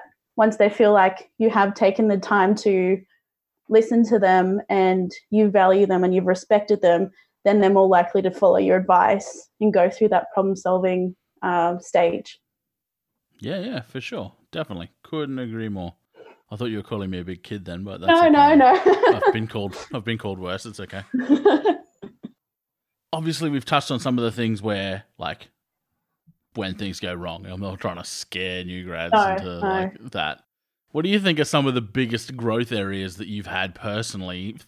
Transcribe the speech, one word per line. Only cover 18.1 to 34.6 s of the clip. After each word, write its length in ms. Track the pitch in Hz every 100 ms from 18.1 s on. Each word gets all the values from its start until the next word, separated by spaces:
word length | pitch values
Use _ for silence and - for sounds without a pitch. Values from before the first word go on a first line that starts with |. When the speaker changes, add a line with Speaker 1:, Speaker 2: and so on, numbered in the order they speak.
| 330
Speaker 2:
okay. 80 | 339
Speaker 1:
no, 260 | 294 285 311
no. 680 | 254 370 359 381 494 -
<laughs> 40 | 480
Speaker 2:
I've 60 |
been 140 | 113 113
called, 280 | 110 101 - -
I've 120 | 131 107
been 120 | 113
called 220 | 104 95
worse. 260 | 92 95 117
It's 140 | 104
okay. 220 | 95 98 -
Speaker 1:
<laughs> 600 | 254 254 285 403 294 415 - - _ - _ - _ _ _ _ _ _ _ _
Speaker 2:
Obviously, 360 | 160 160 143 160
we've 160 | 143 -
touched 260 | 147 -
on 80 | 120
some 180 | 135 123
of 60 | 117
the 60 |
things 300 | 113 113 107
where, 420 | 107 101 98 95 - -
like, 320 | 82 - - _ _ _ _ _ _ _ _ _ _ 117
when 200 | 95 90
things 240 | 104 85
go 140 | 92
wrong, 320 | 87 87 85 92
I'm 160 | 92
not 180 | 98 95
trying 160 | 98 87
to 60 |
scare 600 | 90 - - 90 92 92
new 200 | 90 90
grads 300 | 90 82 85
Speaker 1:
No, 180 | 214 196
Speaker 2:
into, 140 | 190 185
Speaker 1:
no. 140 | 175
Speaker 2:
like, 520 | 190 190 190 - 117
that. 320 | - 76 - _ _ _ _ _
What 120 | 147
do 60 | 175
you 100 | 208
think 200 | 196 151
are 60 | 143
some 200 | 156 139
of 60 | 123
the 60 |
biggest 540 | 107 131 120 113 - 131
growth 340 | 117 113 117
areas 460 | 113 98 98 95 87
that 100 | 107
you've 180 | 104 92
had 280 | 92 95 -
personally 800 | 110 104 113 101 90 90 98 -